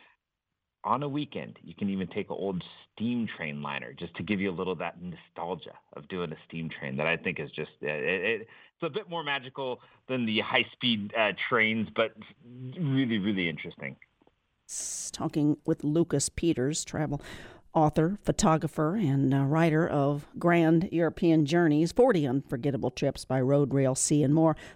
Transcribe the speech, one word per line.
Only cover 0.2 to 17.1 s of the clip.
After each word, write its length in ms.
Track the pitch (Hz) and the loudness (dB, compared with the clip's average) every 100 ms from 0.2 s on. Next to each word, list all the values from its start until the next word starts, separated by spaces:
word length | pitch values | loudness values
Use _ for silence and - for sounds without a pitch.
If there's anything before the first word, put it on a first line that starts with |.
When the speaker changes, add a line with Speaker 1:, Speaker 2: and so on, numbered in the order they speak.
| _ _ _ _ _ _ | _ _ _ _ _ _
Speaker 1:
on 200 | - 123 | -2 -2
a 40 | 147 | -2
weekend, 520 | 143 139 92 - 82 | -6 -6 -8 -12 -14
you 120 | 82 85 | -18 -6
can 120 | 101 | -4
even 180 | 95 90 | -4 -6
take 200 | 104 - | -6 -8
an 80 | - | -6
old 280 | 98 98 - - - | -4 -4 -8 -16 -18
steam 360 | - 226 240 220 - | -6 -4 -2 -4 -6
train 260 | 78 71 | -8 -8
liner 300 | 71 69 62 | -8 -8 -10
just 200 | 69 85 - | -12 -12 -8
to 80 | |
give 160 | 85 101 | -4 -2
you 100 | 98 | -2
a 60 | 85 | -2
little 160 | 92 | -4
of 80 | 85 | -4
that 160 | 85 85 | -6 -8
nostalgia 720 | 90 82 - - 85 87 - - _ | -12 -14 -16 -10 -8 -8 -10 -20 _
of 160 | - - | -18 -8
doing 240 | 92 82 | -6 -6
a 40 | 76 - | -8 -12
steam 200 | 82 80 | -8 -8
train 280 | - 69 67 | -8 -8 -2
that 100 | 78 | 0
I 100 | 85 | 0
think 220 | 92 82 | -2 -6
is 140 | - | -8
just, 180 | - 76 - | -8 -10 -8
uh, 20 | 71 | -6
it, 380 | 73 71 95 | -4 -2 -2
it, 160 | 98 110 | -2 -4
it's 420 | 113 - - _ | -8 -20 -20 _
a 80 | 165 | -8
bit 180 | 185 180 | -8 -8
more 140 | 170 | -8
magical 580 | 147 139 127 143 131 123 - _ - | -6 -6 -8 -8 -6 -6 -12 _ -6
than 180 | 131 113 | -2 0
the 140 | 107 | 0
high-speed, 720 | 101 127 - - 123 110 101 113 | 2 0 0 -2 0 0 -2 0
uh, 160 | 104 92 - | 0 0 0
trains, 380 | 120 110 113 101 | 2 4 2 -2
but 200 | - 113 - - - 120 123 131 156 | 0 0 -2 -20 -20 -20 -14 -12 -4
really, 420 | 147 135 127 110 | 0 2 2 0
really 300 | 101 95 82 | 0 0 -2
interesting. 460 | 76 85 - 69 69 _ _ _ _ _ _ - | -4 -10 -12 -14 -14 _ _ _ _ _ _ -14
Speaker 2:
S-, 400 | - - - - | -10 -8 -8 -10
talking 440 | - 160 156 147 147 | -6 -4 0 2 2
with 200 | - 160 | -2 -2
Lucas 440 | 147 160 170 143 - | 0 2 2 0 -2
Peters, 560 | - 170 135 131 160 | -2 -2 0 -2 -4
travel 380 | - - 151 | -4 -4 -2